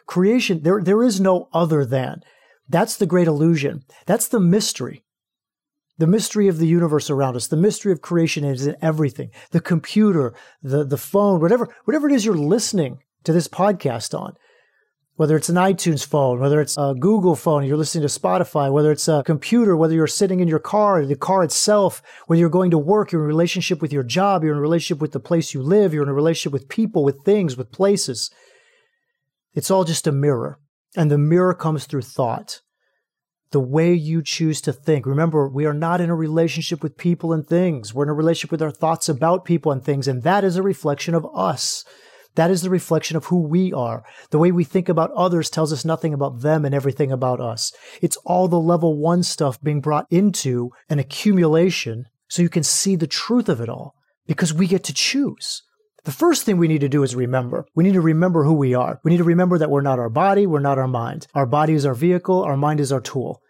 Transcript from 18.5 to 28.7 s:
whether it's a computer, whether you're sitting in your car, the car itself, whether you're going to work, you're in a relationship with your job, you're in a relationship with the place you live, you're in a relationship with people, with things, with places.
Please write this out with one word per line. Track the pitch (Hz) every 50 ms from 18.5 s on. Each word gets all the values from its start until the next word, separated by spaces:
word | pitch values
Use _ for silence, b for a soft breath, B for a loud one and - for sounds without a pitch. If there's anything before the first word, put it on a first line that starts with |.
| - 156 143 139 135
whether | 147 147 156 151
it's | 139 - -
a | 160 147 -
computer, | - 160 147 - - 220 240 233 208 180
whether | 156 160 160 165
you're | 165 156
sitting | 143 - - 202 185 185 180
in | 180
your | 170 160 151
car, | - - - 214 214 202 196 175 143
the | 135 143
car | 135 - - 190 190 180
itself, | 156 - - - - 214 208 202 175 - - B B B B B B
whether | 165 165
you're | 170 165
going | 147 180 185 180
to | 165 156
work, | 143 156 202 214 202 -
you're | - 165 151
in |
a |
relationship | 147 151 160 170 170 - 185 165 - 180 - 170
with | 143 143
your | 143 131
job, | 120 117 175 190 202 196 180 160
you're | 156 151
in | 147
a | 143
relationship | 151 170 170 - - 175 143 156
with | 147
the | - 131
place | 113 - 175 165 160 - -
you | 139 131
live, | 143 185 214 208 190 156
you're | 151 143
in | 143
a | 135
relationship | 139 151 165 165 160 - 165 139
with | 135 - -
people, | - - 226 - - 175 143
with | 139 139 - -
things, | 196 208 214 190 156 127
with | 123 127 - -
places. | - 185 196 202 185 - - 127 110 - - b b b b b b b b